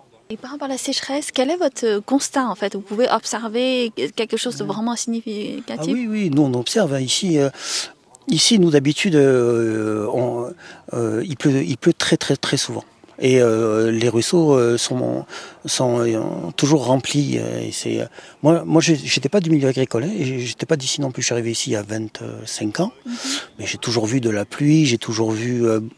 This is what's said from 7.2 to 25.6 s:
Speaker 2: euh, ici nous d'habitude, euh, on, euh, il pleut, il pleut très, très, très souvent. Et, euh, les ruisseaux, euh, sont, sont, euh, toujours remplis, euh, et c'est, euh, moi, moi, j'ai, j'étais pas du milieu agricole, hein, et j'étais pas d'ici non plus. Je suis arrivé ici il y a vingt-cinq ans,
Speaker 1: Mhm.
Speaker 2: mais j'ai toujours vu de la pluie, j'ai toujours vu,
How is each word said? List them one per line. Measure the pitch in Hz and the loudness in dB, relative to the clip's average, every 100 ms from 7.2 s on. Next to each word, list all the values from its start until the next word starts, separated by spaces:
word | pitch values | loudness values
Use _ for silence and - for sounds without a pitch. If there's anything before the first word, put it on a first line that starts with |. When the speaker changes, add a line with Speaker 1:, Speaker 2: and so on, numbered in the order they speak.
| 196 156 | 2 2
Speaker 2:
euh, | 139 - - - - - _ - - | 2 -2 -6 -6 -8 -14 _ -10 -2
ici | 156 - 226 | 2 4 6
nous | 175 | 6
d'habitude, | 147 139 147 202 | 4 4 0 2
euh, | 151 139 127 120 117 113 110 107 107 107 | 4 6 6 4 2 0 0 -2 -2 -2
on, | 131 123 120 120 - - - - | -2 -2 -4 -8 -12 -20 -20 -8
euh, | 127 113 110 | -4 -2 -2
il | 190 135 | -4 0
pleut, | 151 135 | 2 2
il | - 123 | 0 0
pleut | 170 | 2
très, | - - 165 | 2 2 0
très, | - 139 | 0 -2
très | - 139 | -2 -2
souvent. | - 113 - _ - - | -2 -6 -10 _ -20 -2
Et, | 131 127 | 4 6
euh, | 120 110 113 110 113 | 4 4 2 2 2
les | 117 120 | 2 2
ruisseaux, | 113 - 175 156 | 2 2 4 6
euh, | 135 120 120 | 6 4 2
sont, | - 127 120 123 - - - - | 0 -2 -2 -4 -8 -14 -18 -12
sont, | 151 - 127 120 | -6 -2 0 2
euh, | 117 110 98 - - - | 0 -2 -4 -6 -8 -2
toujours | 139 156 | 2 4
remplis, | 123 131 - 143 139 120 | 4 0 0 -2 0 -2
euh, | 113 117 | -4 -6
et | 113 | -6
c'est, | - 117 113 | -6 -4 -4
euh, | 117 - - - | -6 -12 -20 -2
moi, | 147 165 165 | 2 2 4
moi, | 160 | 4
j'ai, | 165 | 4
j'étais | 147 - - 135 | 2 0 -2 0
pas | 208 | 0
du | 165 | 2
milieu | 156 135 | 2 2
agricole, | 131 131 117 | 0 0 -2
hein, | 151 | -2
et | 214 131 131 | -4 -4 -4
j'étais | 123 - - | -6 -6 -2
pas | 160 | -2
d'ici | 131 - | -2 -4
non | 135 | -4
plus. | 127 | -4
Je | - | -4
suis | |
arrivé | 120 117 | -2 -2
ici | 113 135 | -4 -2
il | |
y | 110 | -4
a | |
vingt-cinq | 101 110 110 - 113 110 113 - 107 - | -4 -6 -8 -10 -12 -12 -10 -6 -4 -2
ans, | 202 - 247 | -4 -4 -10
Speaker 1:
Mhm. | 240 269 285 - - | -8 -6 -6 -8 -12
Speaker 2:
mais | 98 | -10
j'ai | - | -6
toujours | - 113 | -4 -2
vu | 107 131 | 0 0
de | 117 | 0
la | 104 | -2
pluie, | 104 - 147 160 | -4 0 4 4
j'ai | 147 117 | 4 0
toujours | - 110 110 | -2 -2 0
vu, | 110 120 123 | -2 -2 0